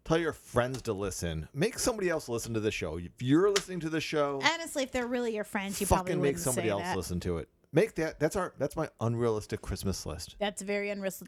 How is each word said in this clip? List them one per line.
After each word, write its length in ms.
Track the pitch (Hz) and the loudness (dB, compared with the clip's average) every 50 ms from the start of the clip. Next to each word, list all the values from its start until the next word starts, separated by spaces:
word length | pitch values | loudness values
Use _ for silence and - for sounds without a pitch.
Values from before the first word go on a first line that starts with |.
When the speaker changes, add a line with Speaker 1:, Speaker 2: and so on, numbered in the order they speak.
| _ | _
Speaker 1:
Tell 120 | - 160 165 | 2 2 4
your 140 | 170 156 - | 4 2 -2
friends 480 | - - - - 120 120 127 131 120 - | -4 -10 -2 0 2 2 2 0 -4 -4
to 100 | 117 107 | -4 -2
listen. 540 | 95 101 98 92 - 90 85 80 80 76 - - | -2 -2 -2 -2 -2 -2 -2 -2 -4 -6 -6 -2
Make 260 | 139 170 233 254 - | 0 0 0 0 0
somebody 300 | - 269 233 214 190 175 | 0 0 0 2 0 0
else 200 | 165 156 - - | 0 0 -2 -2
listen 240 | 120 113 - 113 113 | -2 -2 -2 -2 -2
to 60 | 110 | 0
the 120 | 104 110 | 2 2
show. 260 | - - 101 82 78 87 | 0 0 -2 -4 -4 -6
If 240 | 87 87 - - | -6 -8 -8 -4
you're 280 | 123 127 139 165 190 208 | 2 6 6 8 8 6
listening 300 | 196 196 - - 185 175 | 4 2 0 -2 -4 -4
to 80 | 151 160 | -4 -2
the 120 | 156 156 | -2 -2
show, 380 | - - - 151 147 143 139 135 135 | -2 0 0 2 2 2 0 2 2
Speaker 2:
Honestly, 400 | 285 320 330 330 - - 294 262 | 2 2 2 -2 -4 -2 -2 -2
if 80 | 254 | -2
they're 160 | - 254 254 240 | -2 -2 -2 0
really 260 | 254 247 247 226 220 | -2 -2 0 0 -2
your 100 | 208 208 | -2 -4
friends, 360 | - - 208 190 196 202 - | -4 -4 -4 -2 -4 -2 -2
you 60 | 202 180 | 2 2
probably 240 | 190 185 185 180 | 2 2 2 2
Speaker 1:
fucking 100 | 175 - | 0 2
make 80 | - 139 139 | 2 2 2
Speaker 2:
wouldn't 80 | 170 - | 2 0
Speaker 1:
somebody 240 | 135 123 - - 107 | 0 0 2 0 0
Speaker 2:
say 40 | |
Speaker 1:
else 120 | 101 101 - | 0 0 0
Speaker 2:
that. 140 | - - 95 | -2 -2 -2
Speaker 1:
listen 220 | 87 - 87 87 | -2 -2 -2 -2
to 160 | - 95 85 80 | 0 0 -2 -2
it. 120 | 71 - _ _ _ _ - | -4 -6 _ _ _ _ 2
Make 220 | 151 214 220 - | 4 4 4 2
that, 240 | - 160 160 - - | 0 -2 -2 0 2
that's 160 | 147 160 - | 2 2 2
our, 180 | 202 180 160 - - | 0 -2 -2 -2 -2
that's 160 | - 147 - | -4 -2 -2
my 140 | 160 156 - - - | -2 -4 -4 -4 -2
unrealistic 600 | 113 117 117 117 120 117 110 107 101 - 110 101 | 0 0 2 2 2 2 2 0 -2 -4 -6 -6
Christmas 440 | - - 101 92 - 98 90 - - | -4 -6 -6 -2 -2 -2 -2 -2 -4
list. 300 | - 76 76 - - - - | -6 -8 -8 -10 -12 -8 -6
Speaker 2:
That's 220 | 208 208 202 - | -6 -4 -4 -6
very 280 | 190 196 202 202 202 202 | -4 -4 -2 -2 -2 -4
unreal-, 220 | 202 196 196 190 180 - 180 | -6 -4 -4 -4 -6 -6 -12